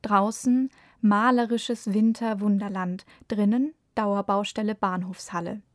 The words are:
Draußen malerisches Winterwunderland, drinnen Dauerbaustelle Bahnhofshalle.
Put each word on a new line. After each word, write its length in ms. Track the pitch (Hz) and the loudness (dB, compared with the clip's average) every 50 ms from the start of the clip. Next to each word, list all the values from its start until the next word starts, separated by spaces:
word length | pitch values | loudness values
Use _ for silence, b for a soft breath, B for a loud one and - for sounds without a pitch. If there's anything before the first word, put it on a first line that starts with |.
Draußen 680 | - 214 208 196 196 214 226 - - 254 247 254 262 262 b b b b b b | -2 2 2 2 2 2 -2 -2 0 2 2 2 2 -2 b b b b b b
malerisches 920 | - 208 202 202 220 254 254 240 240 214 233 233 - - 240 226 - 214 | 2 4 4 4 4 4 4 2 2 0 -2 -4 -2 -4 -6 -6 -4 -2
Winterwunderland, 1120 | 190 220 220 226 226 - 233 226 220 196 208 208 202 196 202 202 190 190 185 180 180 190 b b b b b _ | 0 2 4 2 2 0 -2 -4 -4 0 0 2 2 0 0 -4 -6 -4 -4 -4 -6 -8 b b b b b _
drinnen 460 | 226 208 208 202 220 247 269 302 311 _ _ _ _ | -2 2 2 2 4 2 0 -2 -4 _ _ _ _
Dauerbaustelle 800 | - 214 202 202 202 202 - 196 202 208 - - - 214 208 214 | -2 0 0 0 -2 0 0 0 0 0 -2 -6 -4 -4 -4 -2
Bahnhofshalle. 880 | - - 190 185 180 180 185 185 - - - - 175 170 175 208 208 - _ | -2 -2 -2 -2 -2 -6 -8 -10 -12 -14 -8 -8 -8 -6 -6 -10 -12 -14 _